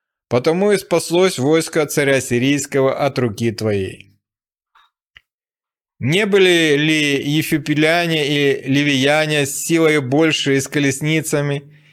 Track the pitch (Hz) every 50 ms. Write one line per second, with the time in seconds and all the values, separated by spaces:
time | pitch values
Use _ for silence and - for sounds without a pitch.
0 | _ _ _ _ _ - 117 127 131 156 165 180 202 208 208 180 - - 175 165
1 | - - 165 175 190 185 - - 123 143 160 165 156 - - 165 151 139 - 156
2 | 143 139 139 131 131 - 123 120 127 139 143 143 - - - 135 131 135 127 -
3 | 147 139 135 135 123 117 101 - 117 117 101 - 107 110 104 98 95 90 - -
4 | - _ _ _ _ _ _ _ _ _ _ _ _ _ _ _ _ _ _ _
5 | _ _ _ - _ _ _ _ _ _ _ _ _ _ _ _ _ _ _ -
6 | - 127 160 196 220 202 196 202 185 185 175 170 165 156 143 143 151 156 156 156
7 | 147 143 139 135 - 143 147 156 151 - 165 156 139 151 151 147 151 156 165 175
8 | 170 170 165 156 147 139 147 143 143 139 - - - 135 135 143 147 147 143 131
9 | 131 139 147 156 156 151 151 147 143 139 - - - - 165 165 160 156 156 151
10 | 135 123 135 147 165 160 147 - - 143 135 139 135 - - 151 143 139 131 -
11 | 151 151 160 160 147 - - 147 143 143 143 143 143 - - _ _ _